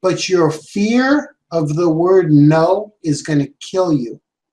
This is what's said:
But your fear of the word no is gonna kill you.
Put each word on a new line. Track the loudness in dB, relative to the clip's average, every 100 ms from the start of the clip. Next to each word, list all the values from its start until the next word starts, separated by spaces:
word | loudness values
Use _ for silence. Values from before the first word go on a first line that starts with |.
But | -2 -4 -2
your | 0 0
fear | -2 -10 -4 -2 0 0 0 -2 _ _
of | -6 -4 -2
the | -2
word | 0 2 2 4
no | 4 4 4 2 0 -4 _
is | -6 -6
gonna | -2 -4 -4 _
kill | -10 -4 0
you. | 0 -4 -12 _ _ _